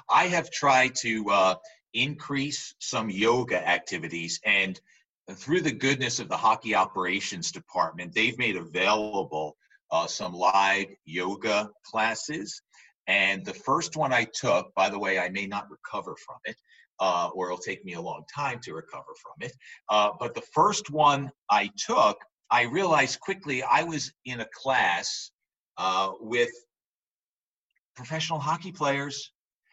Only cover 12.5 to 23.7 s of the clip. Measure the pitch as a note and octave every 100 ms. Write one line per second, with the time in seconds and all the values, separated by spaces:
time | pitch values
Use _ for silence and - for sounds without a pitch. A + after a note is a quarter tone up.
12.5 | - - _ _ _ - G2 G2 F#2+ G2+
13.5 | - - E3+ D#3 D#3 D3+ D#3+ A#2 - B2+
14.5 | A#2+ - - G2 G2+ F#2 F#2 F2+ G2 G2
15.5 | G2+ - - - - - - - - -
16.5 | - _ _ _ - F#2+ F2+ E2+ F#2 F2+
17.5 | F2+ F#2 F#2+ F#2 E2+ F2 D3+ - D3 C3+
18.5 | A#2+ - - - - - - - - -
19.5 | - - - - B2+ - - A#2+ - -
20.5 | D3+ D3 - - D3+ D3 C#3 C3+ - -
21.5 | - G#2 - - A#3+ - - - _ _
22.5 | A#2+ A#2+ - B2+ B2+ C3 - - F#3+ D3
23.5 | B2+ -